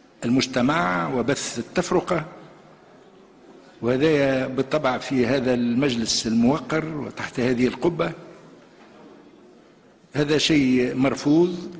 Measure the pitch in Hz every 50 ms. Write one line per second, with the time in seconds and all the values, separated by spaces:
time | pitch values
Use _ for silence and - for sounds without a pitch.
0 | _ _ _ - - 120 127 131 123 - - 127 120 143 156 170 175 180 - 85
1 | - - 135 120 117 139 135 - - - - 120 113 - - 180 170 - 185 175
2 | - - 180 156 156 - - - - - - - - - - - - - - -
3 | - - - - - - _ - - - - - - - - - 113 120 131 131
4 | 151 160 151 143 139 135 135 131 131 127 127 135 131 - 156 156 139 127 123 117
5 | - - 139 127 120 110 135 139 120 127 123 123 120 117 117 131 147 139 120 117
6 | 110 - - - - 113 113 117 117 123 147 156 - - 156 160 156 156 156 147
7 | 117 - - - - - - 131 120 127 127 117 127 120 - - - 175 160 160
8 | 160 160 156 - - - - - - - - - - - - - - - - -
9 | - - - - - - - - - - - - - - _ _ _ - _ _
10 | _ _ - 139 147 143 156 139 - - 160 147 135 127 127 127 123 131 135 127
11 | 135 135 127 - - 147 151 165 175 180 180 - - - -